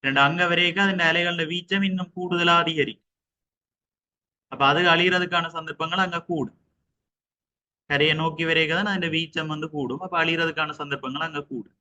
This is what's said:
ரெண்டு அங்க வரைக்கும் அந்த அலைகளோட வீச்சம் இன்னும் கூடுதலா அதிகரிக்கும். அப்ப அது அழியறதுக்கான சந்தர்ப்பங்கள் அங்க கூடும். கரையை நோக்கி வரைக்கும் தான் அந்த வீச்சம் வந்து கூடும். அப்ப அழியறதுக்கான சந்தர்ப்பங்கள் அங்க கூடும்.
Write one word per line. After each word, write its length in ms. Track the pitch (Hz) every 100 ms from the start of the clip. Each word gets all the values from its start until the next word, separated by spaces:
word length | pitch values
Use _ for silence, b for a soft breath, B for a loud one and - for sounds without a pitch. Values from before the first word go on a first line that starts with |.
ரெண்டு 160 | 135 139
அங்க 220 | 139 170 180
வரைக்கும் 420 | 175 175 175 196
அந்த 160 | 185
அலைகளோட 420 | 165 165 175 170 156
வீச்சம் 360 | 175 175 196
இன்னும் 300 | 196 185 180
கூடுதலா 420 | - 180 175 175 170
அதிகரிக்கும். 460 | 165 160 123 104 _ _ _ _ _ _ _ _ _ _ _ _ _ _ _
அப்ப 100 | 127 139
அது 160 | 147
அழியறதுக்கான 640 | 175 170 180 180 180 175 165
சந்தர்ப்பங்கள் 560 | 165 160 151 160 180
அங்க 140 | 185 170
கூடும். 360 | - 170 120 _ _ _ _ _ _ _ _ _ _ _ _ _ _
கரையை 240 | 143 151
நோக்கி 300 | 156 160 156
வரைக்கும் 340 | 165 160 156 165
தான் 160 | 208
அந்த 140 | 190 170
வீச்சம் 440 | 160 165 165 156
வந்து 120 | 151 156
கூடும். 300 | 151 127 139
அப்ப 140 | 185 175
அழியறதுக்கான 520 | 160 165 165 151 156
சந்தர்ப்பங்கள் 560 | 151 143 143 131 139 160
அங்க 160 | 147
கூடும். 340 | 143 123 104 _